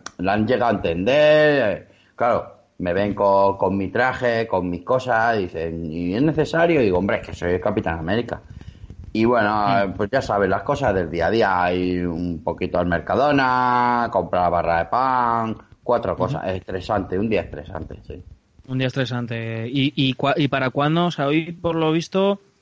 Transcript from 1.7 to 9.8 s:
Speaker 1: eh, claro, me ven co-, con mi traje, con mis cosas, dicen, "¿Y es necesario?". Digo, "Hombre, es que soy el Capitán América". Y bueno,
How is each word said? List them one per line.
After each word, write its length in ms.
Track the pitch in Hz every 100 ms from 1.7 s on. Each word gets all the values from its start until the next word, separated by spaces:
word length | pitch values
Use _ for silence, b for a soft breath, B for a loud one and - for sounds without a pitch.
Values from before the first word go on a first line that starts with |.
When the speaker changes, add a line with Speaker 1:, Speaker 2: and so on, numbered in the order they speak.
| 87
Speaker 1:
eh, 100 | - b b -
claro, 360 | 120 101 - - _ -
me 140 | 90
ven 220 | 90 101
co-, 420 | 101 101 98 98 95
con 200 | 95 98
mi 100 | 95
traje, 580 | 113 127 123 123 117 113
con 200 | 92 90
mis 140 | 87
cosas, 540 | - 127 127 113 117 110
dicen, 480 | 90 82 82 82 80
"¿Y 240 | 82 87
es 80 | 104
necesario?". 580 | 156 151 143 165 170 156
Digo, 180 | 104 90
"Hombre, 220 | 92 110
es 40 | -
que 40 |
soy 180 | - 87
el 80 | 90
Capitán 380 | 104 104 87 82
América". 420 | 80 110 120 - - B B B B - -
Y 120 | 110
bueno, 640 | 113 117 104 107 101 98